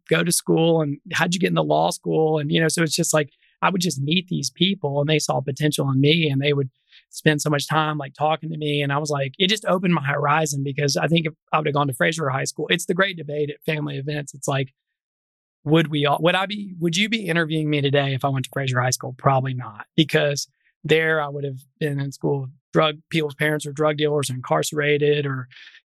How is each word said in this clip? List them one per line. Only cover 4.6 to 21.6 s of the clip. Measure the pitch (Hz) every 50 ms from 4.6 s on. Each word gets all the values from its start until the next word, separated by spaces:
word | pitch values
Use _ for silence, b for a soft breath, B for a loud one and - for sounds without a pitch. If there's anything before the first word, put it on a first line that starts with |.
| 175 190 196 190 - 143 139 143
and | 147 151
they | 156 151
saw | - - 147 139
potential | 135 143 131 - 151 151 - - 143 139
in | 131 135
me | 139 147 160 170 160 147
and | 135 135
they | 139 147 147
would | 139 139 131 b b b b b b b b
spend | - - - 160 151 147 -
so | 151
much | 151 143 139
time, | - 147 156 156 151 151 147
like, | 139 139 135
talking | - 147 156 160 156 - 160
to | 165
me. | 156 151 147 147 147 143
And | 139 139
I | 147
was | 156 147
like, | 147 139 139 135 - -
it | 196 190
just | 220 208 -
opened | 190 180 185 190 180 170
my | 156 135
horizon, | 139 143 143 147 143 147 160 160 147 143 139 139
because | 143 135 139 147 143 139
I | 180 160 147
think | 165 170 156
if | 156 156 _ _ - -
I | 156
would | 151
have | 151 143
gone | 147 147 139
to | 131
Fraser | - 175 170 160 165 156 135
High | 131 135 139
School, | - - - 151 -
it's | 180 170 -
the | - 185
great | 175 190 196 185
debate | 165 151 147 147 151 151 143
at | - - -
family | - 156 151 147 147 139 139
events. | 135 151 147 147 143 - -
It's | 139 -
like, | - 139 135 139 135 _ _ _ _ _ _ _ _ _ _ _ _ _ _ _ _ _ _ -
would | 143 156 165 160 147
we | 160 147 147
all, | 143 147 -
would | 151 175 175
I | 185 196
be, | 190 208 208 202 196 180 170
would | 165 175 165
you | 185 208 226
be | 233 226 202
interviewing | 170 165 170 165 151 160 156 156 151
me | 151 147
today | 139 139 139 143 139 139 135
if | 127 -
I | 139
went | 135 135 131
to | - -
Fraser | 143 139 131 127 127
High | 123 127
School? | - - - 131 127 -
Probably | - 143 135 131 127 135 131
not, | 127 120 110 104 107 - _ -
because | - 160 151 - 156 151 143 143 135 - - _ _ _ _ _ _ -
there | 156 156 160 160 160 160 156
I | 147 143
would | 143 147 139
have | 139 131 131